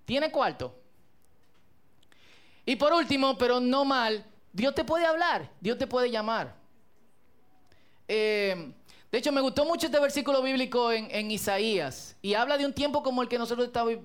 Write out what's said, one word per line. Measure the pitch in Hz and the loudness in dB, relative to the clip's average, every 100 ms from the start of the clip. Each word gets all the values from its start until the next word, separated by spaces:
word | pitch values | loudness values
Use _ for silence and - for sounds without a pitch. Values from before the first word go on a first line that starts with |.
¿Tiene | - 254 302 | -4 -2 0
cuarto? | 302 226 151 127 - - - - - - - - - - - - - - - - - - - | 0 0 -2 -8 -12 -20 -20 -20 -20 -20 -20 -20 -20 -20 -20 -20 -20 -20 -20 -20 -20 -20 -10
Y | - 240 | -4 2
por | 294 | 4
último, | 339 262 277 269 262 | 4 2 2 2 2
pero | 247 247 | 2 2
no | 247 269 | 2 2
mal, | 277 269 226 214 - - - | 2 2 0 -2 -6 -20 -12
Dios | 175 254 | -2 0
te | 277 | 0
puede | 277 320 | 0 2
hablar, | 330 320 349 233 147 - | 2 2 0 0 -4 -8
Dios | 185 240 | -4 -4
te | 262 | -2
puede | 247 247 | 0 0
llamar. | 226 214 226 139 - - - - - - - - - - - - - - - - | 0 -2 -4 -4 -12 -20 -20 -20 -20 -20 -20 -20 -20 -20 -20 -20 -20 -20 -18 -4
Eh, | 214 214 214 202 185 151 - - - - | 0 0 0 0 -2 -8 -16 -20 -20 -6
de | 233 | -2
hecho, | 277 | 0
me | 277 | 2
gustó | 269 262 | 2 2
mucho | 294 339 320 | 2 2 0
este | 294 | 2
versículo | 285 285 285 277 | 2 0 0 2
bíblico | 262 262 254 240 240 | 2 0 0 0 2
en, | 226 214 | 0 -2
en | 208 214 | -6 -4
Isaías, | 214 208 196 220 202 143 127 - - | -4 -2 0 0 0 -2 -8 -16 -10
y | 196 | -2
habla | 202 254 285 | 0 2 0
de | 285 | 0
un | |
tiempo | 277 285 294 | -2 -2 0
como | 262 247 | 0 -2
el | 240 | -2
que | 240 | -2
nosotros | 233 240 247 | -2 -2 -2
está | 247 | 0
vi-, | 233 233 | -2 -2